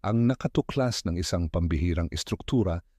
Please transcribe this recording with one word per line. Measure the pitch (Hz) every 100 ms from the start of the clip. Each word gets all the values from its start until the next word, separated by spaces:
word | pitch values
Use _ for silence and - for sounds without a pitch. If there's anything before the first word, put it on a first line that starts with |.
ang | 110 117 120
nakatuklas | 131 165 - - - 127 110 -
ng | 85
isang | 85 92 82
pambihirang | 90 85 80 87 82 82
estruktura | 78 - - - 127 95 85 _